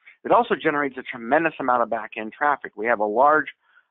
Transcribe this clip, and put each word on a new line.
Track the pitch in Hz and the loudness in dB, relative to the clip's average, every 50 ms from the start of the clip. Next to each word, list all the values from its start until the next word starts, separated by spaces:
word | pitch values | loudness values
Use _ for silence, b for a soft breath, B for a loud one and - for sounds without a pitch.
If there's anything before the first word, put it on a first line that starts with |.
| b b b b b | b b b b b
It | 120 | 2
also | 170 226 240 - 208 | 2 4 4 2 -2
generates | 143 - 160 147 143 147 135 123 131 | -2 -2 -2 0 0 -2 -4 -6 -8
a | - | -14
tremendous | - - 123 117 117 139 160 165 160 - - | -12 -12 -10 -4 0 2 2 2 0 -4 -4
amount | 139 127 123 123 117 | -2 0 2 2 2
of | 110 | 0
back-end | 117 113 107 110 - 117 110 110 - | -2 -6 -6 -8 -10 -10 -12 -10 -6
traffic. | - 147 147 139 - - 98 - | -2 0 0 0 0 -4 -10 -10
We | 104 107 | -4 -2
have | 120 117 104 | 0 0 0
a | 107 | 0
large, | 107 104 117 139 147 156 156 143 - - b b b b b b b | 0 2 4 4 4 4 4 0 -2 -10 b b b b b b b